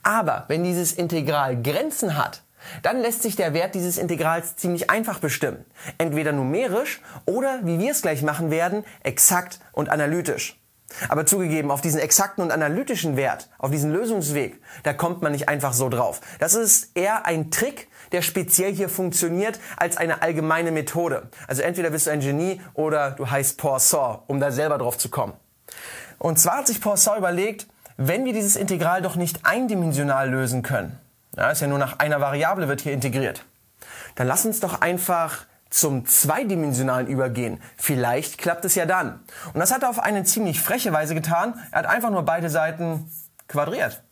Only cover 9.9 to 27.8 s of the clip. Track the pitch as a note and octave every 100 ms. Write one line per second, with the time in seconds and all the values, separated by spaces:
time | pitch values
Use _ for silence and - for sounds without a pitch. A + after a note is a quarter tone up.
9.9 | D3+ D3 E3+ D3+ B2 - - _ _ -
10.9 | - - D3 D#3 G3 F3 D#3+ C#3+ C#3 E3
11.9 | D3+ D#3 - G3 - F3 D#3+ D3+ F3 C4+
12.9 | G#3 E3 C3+ C3+ - - - C3+ D3 D3+
13.9 | E3 A3+ G#3+ D3 D3 A#2+ - - - D3
14.9 | C#3+ E3+ F3 D#3 C#3+ - C#3+ C#3 B2 C3
15.9 | A#2+ A2+ - - - D#3+ G#3 A3 - -
16.9 | F3 F#3+ A3 - E3 D#3+ - B3+ - -
17.9 | - - F#3 E3 G3 - - F#3+ G3 F#3+
18.9 | - F#3 - E3+ E3+ G#3+ - - - E3+
19.9 | - E3 D3+ E3 D#3+ D#3 D#3+ E3+ D#3+ D3+
20.9 | E3 E3+ C3+ - - - C3+ E3+ F3+ E3
21.9 | D3+ D#3+ D3+ C#3 C#3+ F3+ F#3 - - D#3
22.9 | D3+ C#3 C3+ C3 C3+ C3+ - D3 C3 -
23.9 | D#3+ B2+ G#2 - C3+ C#3+ B2+ D3+ D3 A#2+
24.9 | - - - G#2 - _ _ - - -
25.9 | - - - E3 D#3 F3 C4+ C#4 A3+ G#3+
26.9 | G3 A3 G#3+ F#3 F3 G#3 G#3 - _